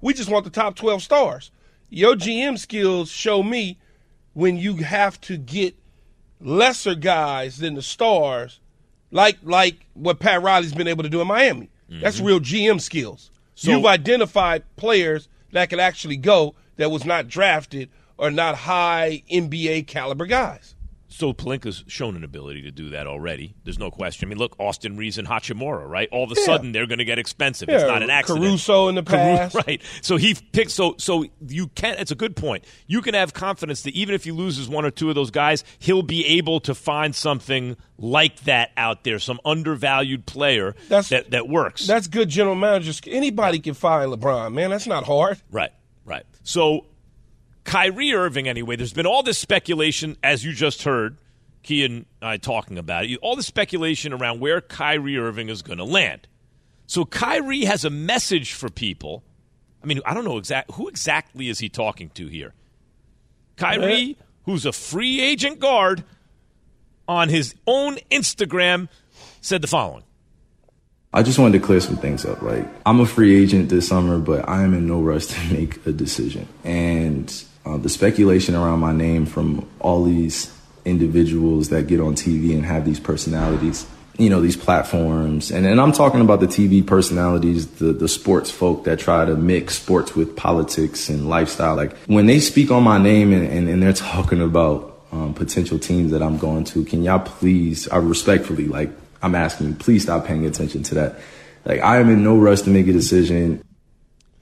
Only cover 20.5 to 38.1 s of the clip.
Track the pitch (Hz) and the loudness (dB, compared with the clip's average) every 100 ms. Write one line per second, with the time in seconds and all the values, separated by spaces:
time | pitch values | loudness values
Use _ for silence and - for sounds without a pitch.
20.5 | 123 - - - - _ - 151 127 - | -8 -20 -20 -20 -20 _ -8 -6 -6 -8
21.5 | 131 120 90 - - 123 90 78 71 69 | -8 -10 -12 -14 -10 -10 -10 -14 -14 -14
22.5 | 71 71 69 76 73 71 71 85 73 82 | -14 -16 -16 -14 -12 -10 -10 -10 -10 -14
23.5 | - - 90 98 - 92 - 95 104 120 | -18 -12 -10 -10 -10 -10 -8 -10 -6 -8
24.5 | - 101 95 110 101 110 104 101 113 - | -6 -6 -6 -10 -10 -10 -10 -8 -8 -8
25.5 | 107 135 120 71 87 107 123 127 120 403 | -10 -10 -10 -8 -6 -6 -4 -4 -2 2
26.5 | 156 123 110 117 117 117 117 113 - 139 | 0 0 -6 -4 -4 -4 -4 -6 -4 -4
27.5 | 127 - 285 139 110 110 143 139 160 190 | -4 0 2 2 0 0 0 0 0 0
28.5 | 190 - 196 190 185 170 185 175 175 180 | 0 2 2 2 0 0 2 4 2 0
29.5 | - - 151 - - - 175 214 208 - | -4 -4 -6 -10 -10 -2 0 2 0 -2
30.5 | 196 226 - 175 165 - 170 151 _ 147 | -2 -2 0 -2 -2 -4 -2 -4 _ -12
31.5 | 147 180 - 220 190 196 127 220 - 151 | -8 -8 -6 -8 -6 -8 -6 -8 -6 -8
32.5 | 101 - - - 202 233 208 180 - 190 | -8 -10 -20 -6 -6 -2 -2 -2 -4 -8
33.5 | 190 156 139 139 135 196 196 165 160 185 | -6 -8 -10 -8 -6 -4 -4 -6 -8 -6
34.5 | 139 123 151 151 - 156 143 131 123 147 | -6 -6 -4 -4 -4 -2 -2 -2 0 0
35.5 | 156 - - - 190 170 165 147 165 160 | 0 -4 -8 -2 0 0 -2 0 0 0
36.5 | 165 - 135 - 147 151 135 156 135 - | -2 -4 -6 -4 -2 -2 -4 -4 -4 -4
37.5 | 131 123 120 _ - 113 | -4 -6 -12 _ -12 -2